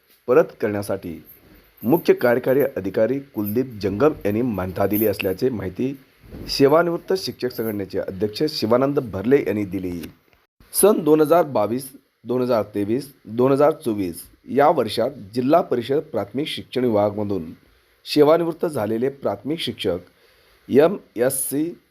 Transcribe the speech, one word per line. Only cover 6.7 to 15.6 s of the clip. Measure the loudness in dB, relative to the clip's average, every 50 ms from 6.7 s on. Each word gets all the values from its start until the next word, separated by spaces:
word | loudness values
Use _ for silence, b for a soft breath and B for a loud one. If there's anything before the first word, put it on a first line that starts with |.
| 6 4 4 2 -2 -4 -4 -4 -4 -4
शिक्षक | -4 -8 -8 -6 -8 -6
संघटनेचे | -6 -4 -6 -4 -4 -6 -6 -6 -6 -6
अध्यक्ष | -6 -6 -4 -4 -4 -4 -2 -2 -4 -2
शिवानंद | -2 -4 0 2 2 2 2 0 0 -2 -4 -4 -6
भरले | -4 2 2 2 2
यांनी | 2 0 -2 -4 -4
दिली. | -4 -6 -6 -6 -6 -6 -8 -10 -12 -16 _ _ _ _ _ _ _ _ _ _ _ 0
सन | 2 4 4 4 4 4
दोन | 4 4 4
हजार | 6 4 4 4 4
बावीस, | 2 0 -2 -2 0 -2 -6 -8 -10 -18 -20 _ _ _ _ -8
दोन | -4 -2 -2
हजार | 0 0 0 0 0 -2 -4
तेवीस, | -4 -2 -2 -2 -4 -4 -8 -16 _ _
दोन | -8 -2 2 2 4
हजार | 4 4 4 4 2 0 -4
चोवीस | -4 -2 -2 -4 -4 -6 -10 -16 -20 _ _ _ -4
या | 0 4 4 4
वर्षात | 4 2 0 -2 -2 -2 -4 -4 -4 -10 -16 -8 -6
जिल्हा | -4 0 2 2 2